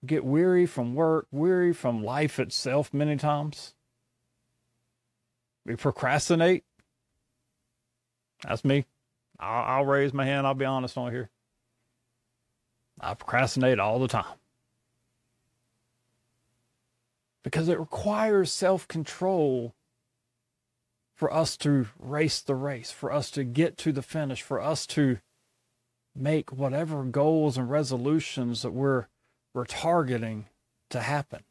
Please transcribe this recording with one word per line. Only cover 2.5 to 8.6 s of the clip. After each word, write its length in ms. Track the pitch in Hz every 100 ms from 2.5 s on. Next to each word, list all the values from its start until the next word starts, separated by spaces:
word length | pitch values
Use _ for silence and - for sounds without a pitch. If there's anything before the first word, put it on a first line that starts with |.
| - - 135 147
many 240 | 139 151 147
times. 580 | 151 147 151 143 - _ _ _ _ _ _ _ _ _ _ _ _ _ _ _ _ _ _ _ -
We 100 | 117
procrastinate. 880 | 147 - 131 143 - 170 170 185 _ _ _ _ _ _ _ _ _ _ _ _ _ _ _ _ _ _
That's 200 | 143 120